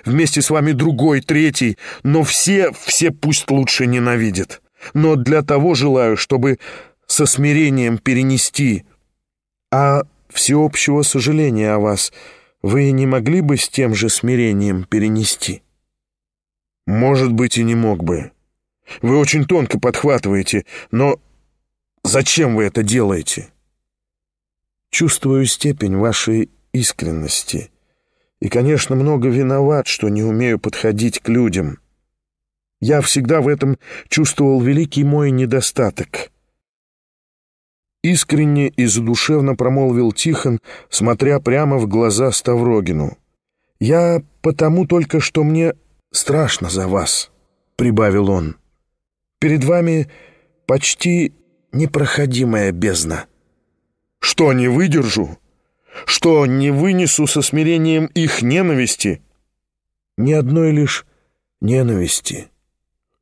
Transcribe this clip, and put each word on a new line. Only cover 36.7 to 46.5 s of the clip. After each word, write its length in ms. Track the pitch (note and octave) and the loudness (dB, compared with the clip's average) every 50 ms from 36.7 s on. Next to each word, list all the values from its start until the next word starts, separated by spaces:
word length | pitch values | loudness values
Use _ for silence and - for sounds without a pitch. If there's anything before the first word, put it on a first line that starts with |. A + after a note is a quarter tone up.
| _ _ _ _ _ _ _ _ _ _ _ _ _ _ _ _ _ _ _ _ _ _ _ _ _ _ - | _ _ _ _ _ _ _ _ _ _ _ _ _ _ _ _ _ _ _ _ _ _ _ _ _ _ 0
Искренне 640 | E3+ F3+ D3+ - - D3 D3+ D3+ D3 D3 C#3+ C#3+ | 0 0 0 0 0 0 2 2 2 2 2 0
и 180 | C#3 - - B2 | 0 0 0 0
задушевно 720 | A2+ G2 A#2 A#2 A2+ A#2+ - - - D#3 D3 C#3 C#3 B2+ | 0 0 -2 -2 -2 -2 -2 0 0 0 2 2 0 0
промолвил 560 | - B2+ B2+ C3+ C#3 C3+ C3 A#2+ A#2+ A#2+ A2+ | 0 0 0 2 2 2 2 2 2 0 0
Тихон, 480 | G2+ - - E3 D3+ - - C3+ A#2 G#2+ - - - - - _ | -2 -2 -2 -2 -2 0 0 -2 -2 -2 -4 -12 -20 -20 -14 _
смотря 500 | - - A2 A#2 A2+ - C#3 C#3+ C#3+ C#3 | -4 0 0 0 2 2 2 2 2 2
прямо 380 | - A#2+ B2+ C#3+ D3+ C#3+ C#3 | 0 0 0 2 2 2 0
в 100 | B2+ A2 | 0 0
глаза 460 | G2+ G2 A2+ A#2 A2+ G2 A2+ C3+ C3 A#2 | 0 0 2 2 2 2 0 0 0 0
Ставрогину. 840 | - - B2+ A#2+ A#2 A#2+ B2 A2+ G#2 F#2 F2 E2 D2+ D2 - - - _ _ _ _ _ _ _ _ _ _ _ _ | -2 -2 0 0 2 2 2 2 2 0 0 -2 -4 -4 -6 -8 -14 _ _ _ _ _ _ _ _ _ _ _ _
«Я 420 | G#2+ A#2+ D#3+ E3+ F3 E3+ E3+ D#3+ - _ _ _ | 0 2 2 2 2 2 0 0 -4 _ _ _
потому 440 | - D#3+ D3 - D#3 D#3 E3 F#3 F3+ | -2 -2 0 2 0 2 2 2 2
только, 360 | C#3+ F3 F3 D3+ - - D#3 | 2 0 0 0 0 0 -2
что 240 | - - - D#3 D3+ | -2 0 0 0 0
мне 280 | D3+ D#3 E3 E3 E3 - - _ _ _ _ _ _ | 2 2 2 0 0 -2 -6 _ _ _ _ _ _
страшно 580 | - - - D3 C#3+ D#3+ D3+ - | -6 -4 -2 0 0 0 0 0